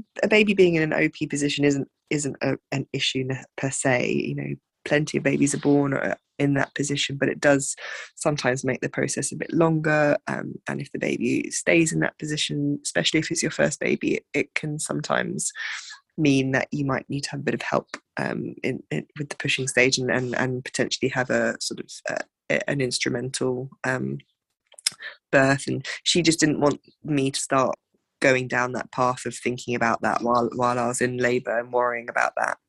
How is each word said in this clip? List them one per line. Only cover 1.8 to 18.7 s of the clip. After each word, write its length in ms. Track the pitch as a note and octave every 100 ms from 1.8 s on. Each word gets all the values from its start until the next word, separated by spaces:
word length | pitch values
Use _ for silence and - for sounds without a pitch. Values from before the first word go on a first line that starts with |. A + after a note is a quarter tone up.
| - _ _
isn't 280 | D3+ C#3+ -
a, 160 | C3+ C3+ _
an 160 | C#3 C#3+
issue 320 | C3+ - C3 C3
ne-, 100 | C3 - -
per 120 | C3+
se. 420 | - C#3 B2 B2
You 220 | - - C#3+
know, 200 | C#3+ C#3+ _ _ -
plenty 320 | D3 D3+ C#3+
of 60 | C#3
babies 280 | C#3+ C#3+
are 60 | C#3+
born, 340 | D3 C#3+ C#3
uh, 220 | C3+ F#2+ - _ -
in 160 | C#3+ C#3
that 180 | -
position, 420 | - C#3+ C#3+ - C#3
but 140 | C#3
it 100 | -
does 360 | D3 C#3 - - - - - -
sometimes 500 | D#3+ D3+ B2+ B2+ C3
make 160 | B2+
the 80 | C3+
process 420 | C3+ C3 - C3+
a 40 | -
bit 180 | -
longer. 640 | D#3+ E3 D#3+ D#3 D3+ D3 - -
Um, 280 | - - - -
and 140 | C2+
if 100 | -
the 60 | -
baby 520 | - - - C3+ -
stays 420 | - - E3+ D#3+
in 60 | D#3+
that 180 | D3+ -
position, 600 | D3+ D3+ - D3 C#3+ C#3+
especially 360 | - - E3+ D#3
if 100 | D#3
it's 140 | E3
your 80 | D#3+
first 280 | - D3+ -
baby, 360 | - - - -
it, 100 | -
it 220 | D3 - -
can 240 | D#3 D3+
sometimes 720 | - C#3+ D3+ C#3 - - - - - - - - _ -
mean 340 | D3 C3+ C3+
that 140 | C3+ -
you 140 | D3 C#3
might 220 | C3 -
need 140 | C#3 -
to 40 |
have 100 | C#3+
a 20 |
bit 100 | C3+
of 80 | B2
help, 340 | - - - - _ -
um, 380 | B1+ - - -
in, 180 | A#2